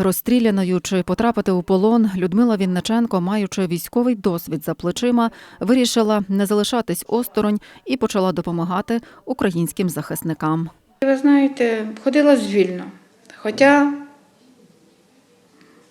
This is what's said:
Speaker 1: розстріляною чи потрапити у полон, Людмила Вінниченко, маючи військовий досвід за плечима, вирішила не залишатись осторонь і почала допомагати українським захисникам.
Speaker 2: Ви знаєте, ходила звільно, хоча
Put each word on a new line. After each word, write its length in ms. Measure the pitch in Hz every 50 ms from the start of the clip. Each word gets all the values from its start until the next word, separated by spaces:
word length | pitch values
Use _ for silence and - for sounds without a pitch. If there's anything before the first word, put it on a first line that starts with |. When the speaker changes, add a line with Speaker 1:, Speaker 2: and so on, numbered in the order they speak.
Speaker 1:
розстріляною 800 | 185 190 180 - - - 240 247 226 226 196 196 190 180 185 180
чи 220 | - - 196 185 175
потрапити 480 | - 180 - - 233 226 214 202 -
у 120 | 190 180 170
полон, 480 | - 190 185 190 220 233 240 220 208 190
Людмила 420 | 185 175 185 170 208 240 240 220 190
Вінниченко, 640 | 196 185 180 180 175 - 220 233 233 226 - 185
маючи 460 | 175 185 208 214 202 185 - - 190 170
військовий 480 | 170 170 - - - 247 240 247 247
досвід 480 | 202 185 208 175 170 - - 160 151 -
за 100 | - 165
плечима, 580 | - - 175 175 - 240 247 247 240 233 226 - - - - - -
вирішила 640 | - 190 247 262 247 233 - 240 220 208 214 208 196 196
не 180 | 196 196 202
залишатись 600 | 190 208 208 208 - - 240 220 - 180 - - -
осторонь 520 | - 233 247 - - - 208 208 208 208 - - - - _
і 120 | - - -
почала 340 | - 220 - 208 185 185
допомагати 720 | 170 185 175 180 170 170 165 175 180 180 208 - 226 233 - - - - _
українським 640 | - 262 - - 196 170 170 170 160 - - 196 180
захисникам. 800 | - 147 151 - 160 156 - 165 160 - - 156 160 165 165 160 - _ _ _ _ _
Speaker 2:
Ви 160 | 269 269 269 262
знаєте, 720 | 277 285 285 285 277 269 269 - 247 233 226 220 220 220 220 - -
ходила 340 | 277 254 294 285 294 285 247
звільно, 460 | 214 196 202 208 185 180 180 180 185 190 202 - _ _ _ _ _ _ - -
хоча 560 | - 214 214 - 269 277 285 285 285 285 285 285 285 - - _ _ _ _ _ _ _ _ _ _ _ _ _ _ _ _ _ _ _ _ _ _ _ _ _ _ _ _ _ _ _ _ _ _ _